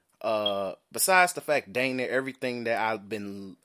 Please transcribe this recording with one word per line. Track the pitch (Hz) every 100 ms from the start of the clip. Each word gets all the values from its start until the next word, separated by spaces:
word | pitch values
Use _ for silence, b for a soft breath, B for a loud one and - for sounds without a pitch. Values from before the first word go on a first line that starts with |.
| _ _
uh, | 113 107 104 98 95 - _
besides | - - 185 180
the | -
fact | 156 143 -
dang | 127 131 131
near | 123
everything | 131 131 127 127 120 117
that | 110
I've | 110 110 98
been | 107 101 98 98 -